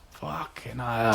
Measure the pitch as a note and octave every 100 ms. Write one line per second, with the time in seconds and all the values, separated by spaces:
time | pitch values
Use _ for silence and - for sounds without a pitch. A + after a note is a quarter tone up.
0 | - - - D2+ - - - A#2+ B2 A#2
1 | A2+